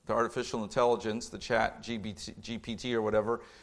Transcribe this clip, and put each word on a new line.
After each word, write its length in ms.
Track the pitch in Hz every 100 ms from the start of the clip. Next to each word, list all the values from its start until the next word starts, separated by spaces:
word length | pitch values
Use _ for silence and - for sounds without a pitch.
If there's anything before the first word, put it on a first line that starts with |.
| -
the 80 |
artificial 500 | 110 113 127 117 120
intelligence, 640 | 104 135 120 113 110 110 -
the 80 | 101
Chat 460 | - 113 110 -
G 160 | 110 117
P 760 | 107 95 - - 107 117 -
T 200 | 107 127
or 80 | 117
whatever, 400 | 107 107 107 117 - -